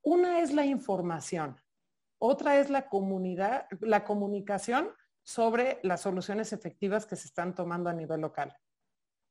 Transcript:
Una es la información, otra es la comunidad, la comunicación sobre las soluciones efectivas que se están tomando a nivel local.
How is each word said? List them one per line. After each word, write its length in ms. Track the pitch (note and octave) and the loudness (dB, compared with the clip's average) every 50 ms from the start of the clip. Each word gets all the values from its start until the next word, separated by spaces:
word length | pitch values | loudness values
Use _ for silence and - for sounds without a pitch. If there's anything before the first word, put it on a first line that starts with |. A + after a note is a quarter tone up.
Una 380 | - D4 E4+ F4+ F4+ F4+ F4 E4+ | 4 4 4 6 4 4 4 2
es 140 | E4+ C4 C#4+ | 2 2 2
la 120 | D4+ C#4+ | 2 2
información, 920 | C#4 C#4 A3+ - - G3 F3+ F3 F3 E3+ D#3 - - - E3 D3+ C#3 C3 _ _ _ _ _ _ _ _ _ _ _ _ _ | 2 0 0 0 -2 -2 0 0 -2 -4 -4 -4 -6 -4 -4 -4 -6 -8 _ _ _ _ _ _ _ _ _ _ _ _ _
otra 400 | A3 A#3+ C#4 C#4 D4 D4 C#4+ C#4 | 2 2 2 4 4 6 6 6
es 100 | C#4 C#4+ | 6 4
la 180 | C#4 C4+ C4 | 0 -2 -2
comunidad, 800 | - - G3 G3 G3 F#3+ F#3+ F#3 F#3 F3+ E3+ F#3+ G#3 B3 C#4 - - G3+ - | 0 -2 -2 0 0 -2 -2 -2 -4 -2 0 0 0 0 -2 -4 -8 -10 -6
la 240 | G#3 A3+ G#3+ G#3 G#3 | 2 4 4 2 4
comunicación 880 | - G#3 G#3 G3+ G3+ G#3 G3+ G3 - G3+ F#3+ - - A#3+ C#4 E4+ G#4+ - _ _ _ _ _ _ | 0 -2 -2 -2 -2 -4 -4 -2 -2 -4 -2 -2 0 0 0 0 -2 -8 _ _ _ _ _ _
sobre 560 | - - - A3+ A3+ A3 A#3 B3 C4 C4+ - - | -8 -2 2 2 2 4 2 2 0 0 -2 -2
las 180 | F#3+ F3 E3 | -2 -2 0
soluciones 520 | - G3+ F#3 F#3 F3 - G3+ G#3+ A3+ A3 G#3+ | -2 -2 -2 -2 -4 -4 -4 -4 -4 -4 -6
efectivas 520 | - - E3+ - _ G3+ G3 G3+ G#3+ G#3+ | -8 -8 -12 -8 _ -2 0 0 0 -2
que 120 | - F#3 | -4 -10
se 100 | - - | -10 -10
están 260 | - _ - E3+ F3+ F3+ | -10 _ -6 -4 -4 -4
tomando 340 | - F3 E3+ F3 F3 F3 F3 | -4 -4 -4 -4 -2 -2 -2
a 40 | E3+ | -4
nivel 280 | E3 D#3+ D#3 D#3+ D#3+ | -4 -4 -4 -4 -4
local. 340 | D#3 D3+ - - C#3+ C#3 - _ _ _ _ _ _ _ _ _ _ _ _ _ _ _ | -4 -4 -4 -6 -6 -6 -8 _ _ _ _ _ _ _ _ _ _ _ _ _ _ _